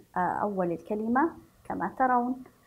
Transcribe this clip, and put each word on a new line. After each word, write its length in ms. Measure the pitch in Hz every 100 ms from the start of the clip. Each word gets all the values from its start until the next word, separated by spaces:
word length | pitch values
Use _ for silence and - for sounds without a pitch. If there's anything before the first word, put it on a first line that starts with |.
| - 185
آه، 20 |
أول 540 | 175 - 208 196 180
الكلمة 640 | 165 - 214 220 247 330 - - _
كما 240 | - 190 175 -
ترون. 460 | 262 247 247 262 - -